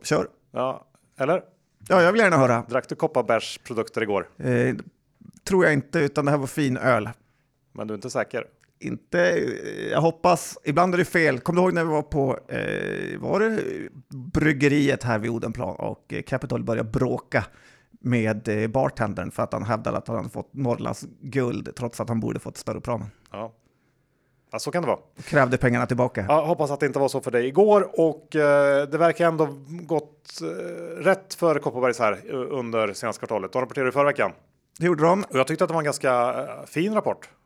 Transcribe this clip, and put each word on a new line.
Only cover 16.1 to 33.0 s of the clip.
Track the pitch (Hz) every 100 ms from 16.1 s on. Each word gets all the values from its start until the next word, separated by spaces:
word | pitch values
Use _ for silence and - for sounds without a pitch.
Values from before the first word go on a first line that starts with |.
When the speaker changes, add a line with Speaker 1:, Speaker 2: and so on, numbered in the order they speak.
Speaker 1:
eh, | -
Capital | - 131 131 120
började | 117 113 110
bråka | 135 127 123 - 127 90 _ - _ _ -
med, | 123 120 110 107 -
eh, | 107 113
bartendern | 135 139 - 107 90 92
för | -
att | 117
han | -
hävdade | 101 110 - -
att | -
han | 117
hade | -
fått | - -
Norrlands | 135 127 120 120 - - -
guld | 143 131 123 104 95 -
trots | 120 -
att | 110
han | 113
borde | 113 -
fått | 110 -
större | - 110
pramen? | - 113 107 - _
Speaker 2:
Ja. | 101 113 _ _ _ _ _ _ _ _ _ _
Ja, | 117
så | 151
kan | 175
det | 147
vara. | 95 _ -
Speaker 1:
Och |
krävde | - 151 127 127
pengarna | 127 120 123
tillbaka. | 123 123 - 98
Speaker 2:
Ja, | 151
hoppas | 151 170 143
att | 143
det | 143
inte | 135
var | 135
så | 135
för | -
dig | 120 127
igår. | 147 214 208 180 -
Och, | 165 151 - 156
eh, | 147 143 143 139 143
det | 151
verkar | 170 156 170
ändå | 160 151 139 135
gått, | 175 165 156 151 _ - -
eh, | 165 180 175 175 170 -
rätt | 185 190 -
för | - 170 139
Kopparbergs | 139 123 123 117
här, | 110
eh, | 95 101 135 123 139
under | 117 113 107
senaste | 95